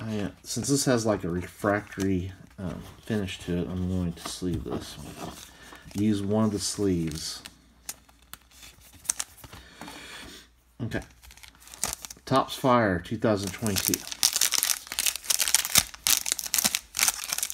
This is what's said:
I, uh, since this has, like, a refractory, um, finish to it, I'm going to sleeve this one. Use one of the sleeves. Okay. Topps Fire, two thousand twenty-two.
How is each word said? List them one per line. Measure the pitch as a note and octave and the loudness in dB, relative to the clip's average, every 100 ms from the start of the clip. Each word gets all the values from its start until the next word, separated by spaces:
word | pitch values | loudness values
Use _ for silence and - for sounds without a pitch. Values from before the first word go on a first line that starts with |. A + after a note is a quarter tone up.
I, | A2 G#2+ | -4 -2
uh, | G2 - | -2 -6
since | - - A2+ | -8 -4 2
this | C#3 | 2
has, | C#3 A#2+ A2 | 4 4 4
like, | G2 | 2
a | F#2 | 0
refractory, | F2 F2 - G#2+ G#2 G2+ - G2 F#2+ F#2 F#2 - - | -2 -4 -2 2 2 0 -2 2 2 0 -8 -16 -10
um, | F#2 - - - | -8 -8 -10 -12
finish | - A2 F#2+ - | -4 -2 -2 -6
to | - F2 | -2 -2
it, | E2+ | -2
I'm | F#2 F2+ | -2 0
going | F#2 F2 | 0 0
to | E2 - | -4 -8
sleeve | - F#2 E2+ | -4 -2 -2
this | - - - - | -4 -6 -8 -12
one. | C#2+ - - - - - - - - | -14 -12 -12 -12 -18 -20 -20 -20 -8
Use | - G#2+ G2+ | 0 2 2
one | G2+ G#2+ | 2 2
of | A2 | 2
the | G2+ | 2
sleeves. | - - G2+ F2 D#2+ D#2 - - - - _ _ - - - _ _ - _ - - - - - - - - - - - - - - - - - - - - _ _ - | -2 0 2 2 0 -4 -8 -10 -14 -20 _ _ -16 -14 -18 _ _ -20 _ -20 -20 -20 -20 -8 -4 -4 -6 -12 -18 -18 -20 -16 -14 -14 -14 -14 -16 -18 -20 _ _ -8
Okay. | A2+ - - - - - - - - - - - - - - | -4 -4 -8 -16 -20 -20 -20 -20 -20 -6 -6 -4 -10 -12 0
Topps | C3 - | 2 2
Fire, | - C3+ B2 G#2+ F2+ | 0 4 6 6 2
two | - A2 | -2 0
thousand | A#2 G2+ F#2+ | 2 2 0
twenty-two. | - A2 F#2+ - G#2 - - - - - - - - - - - - - - - - - - - - - - - - - - - - - - - - - - - | -2 0 2 4 4 0 2 4 6 4 4 2 0 -4 -2 -2 0 -2 0 2 2 4 4 4 0 2 2 2 -4 -2 0 0 0 -4 0 0 0 -4 -4 -4